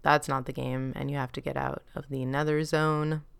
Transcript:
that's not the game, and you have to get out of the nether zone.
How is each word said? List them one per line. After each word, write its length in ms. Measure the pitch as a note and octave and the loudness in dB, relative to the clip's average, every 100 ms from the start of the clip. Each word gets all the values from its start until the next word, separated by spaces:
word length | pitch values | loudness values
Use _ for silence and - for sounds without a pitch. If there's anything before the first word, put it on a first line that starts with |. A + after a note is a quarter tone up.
that's 260 | - D3 D3 | 6 4 4
not 180 | C3+ C3 | -2 -2
the 60 | |
game, 380 | C3 B2+ C3 C3 B2+ | -4 -2 -2 -4 -4
and 160 | C#3 | -2
you 60 | C#3+ | -2
have 140 | B2+ | -4
to 80 | - | -4
get 140 | C#3 C3+ | -4 -2
out 280 | C3+ C#3 - - | -2 -4 -8 -10
of 100 | C#3+ | -6
the 160 | C3+ B2+ | -4 -2
nether 380 | C#3 D3+ D3+ | 0 2 0
zone. 600 | D#3 D#3 D#3 D3+ D3+ D#3 - | 2 2 4 2 0 -2 -6